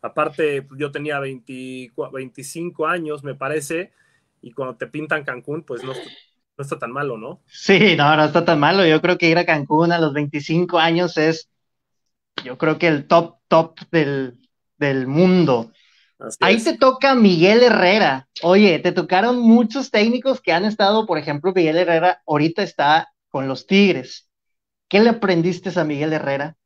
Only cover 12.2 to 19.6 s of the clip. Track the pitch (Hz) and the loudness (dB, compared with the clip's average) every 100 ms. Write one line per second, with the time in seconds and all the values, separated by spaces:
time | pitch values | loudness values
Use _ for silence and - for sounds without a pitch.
12.2 | _ - 127 131 156 156 170 147 143 170 | _ -14 -14 -4 -2 0 0 -2 2 2
13.2 | 170 _ _ 165 165 - - 165 143 139 | 2 _ _ 2 2 -8 -4 -2 0 -2
14.2 | 131 120 _ _ _ _ 143 135 131 143 | -6 -12 _ _ _ _ -4 -2 -2 2
15.2 | 185 185 160 123 113 _ _ _ _ _ | 4 4 2 0 -2 _ _ _ _ _
16.2 | 113 - 269 226 233 262 262 262 277 254 | -16 -2 0 2 0 2 2 2 2 4
17.2 | 208 175 180 226 247 214 180 214 175 131 | 4 6 4 6 6 4 2 2 2 -2
18.2 | - - 165 190 208 156 180 175 170 185 | -8 -6 2 4 6 4 0 -2 -2 0
19.2 | 226 247 233 226 | 0 2 4 6